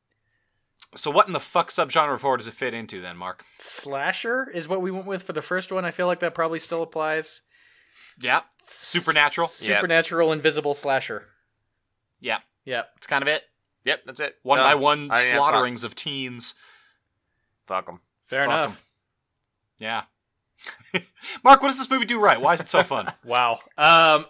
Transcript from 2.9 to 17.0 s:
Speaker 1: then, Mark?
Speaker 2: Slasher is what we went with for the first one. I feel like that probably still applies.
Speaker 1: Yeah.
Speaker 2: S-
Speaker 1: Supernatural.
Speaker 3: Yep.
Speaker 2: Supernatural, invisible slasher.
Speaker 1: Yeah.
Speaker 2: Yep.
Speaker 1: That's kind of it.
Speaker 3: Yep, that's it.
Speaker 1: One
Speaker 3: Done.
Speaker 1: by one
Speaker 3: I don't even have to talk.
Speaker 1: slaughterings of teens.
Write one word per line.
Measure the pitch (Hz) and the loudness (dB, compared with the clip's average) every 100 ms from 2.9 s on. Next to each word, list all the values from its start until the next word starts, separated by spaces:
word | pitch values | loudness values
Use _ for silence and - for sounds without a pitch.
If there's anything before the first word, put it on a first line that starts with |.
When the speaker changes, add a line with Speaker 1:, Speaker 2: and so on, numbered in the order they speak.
| 98 | -14
Speaker 1:
then, | 90 87 | -14 -12
Mark? | 90 92 _ - | -14 -14 _ -8
Speaker 2:
Slasher | - - 143 139 151 190 233 254 262 | -2 -2 -2 -4 -4 -4 -4 -6 -6
is | 180 156 | -10 -6
what | 190 | -4
we | 185 | -4
went | 190 190 | -8 -8
with | 190 | -10
for | 185 | -8
the | 160 | -10
first | - 185 180 | -6 -6 -6
one. | 190 | -6
I | 175 | -6
feel | 170 180 | -4 -2
like | 175 | -2
that | 170 | -4
probably | 170 165 165 | -2 -4 -4
still | - 165 | -4 -6
applies. | 165 160 156 156 156 - - _ _ _ _ - - - | -6 -6 -4 -4 -6 -8 -12 _ _ _ _ -20 -20 -10
Speaker 1:
Yeah. | 123 143 - _ | -2 -2 -2 _
Speaker 2:
S- | - | -10
Speaker 1:
Supernatural. | - - 175 165 151 147 - 165 - | -6 -2 0 2 2 2 2 -4 -4
Speaker 3:
Yep. | - 104 | -2 0
Speaker 2:
Supernatural, | 180 165 165 170 160 | 2 2 2 2 2
invisible | 156 151 147 143 | 2 0 0 -2
slasher. | 143 139 131 - 107 - _ _ _ _ _ _ _ _ _ | -4 -2 -2 -2 -10 -14 _ _ _ _ _ _ _ _ _
Speaker 1:
Yeah. | 120 110 - _ | -6 -6 -6 _
Speaker 2:
Yep. | - 120 - _ | -8 -8 -8 _
Speaker 1:
That's | - | -4
kind | 139 | -2
of | 139 | 0
it. | 151 - _ _ _ | -2 -4 _ _ _
Speaker 3:
Yep, | 127 143 - | -4 -4 -6
that's | 127 | -10
it. | 147 - | -10 -8
Speaker 1:
One | 123 135 | 0 4
Speaker 3:
Done. | 135 | 4
Speaker 1:
by | |
one | 147 143 147 | 4 2 0
Speaker 3:
I | |
don't | |
even | 143 | 0
have | 117 | 2
to | 127 120 | 4 4
talk. | 143 | 4
Speaker 1:
slaughterings | 113 123 120 | 2 0 -4
of | 117 | -8
teens. | - 156 139 131 120 - - _ _ _ _ | -8 -10 -10 -10 -6 -8 -8 _ _ _ _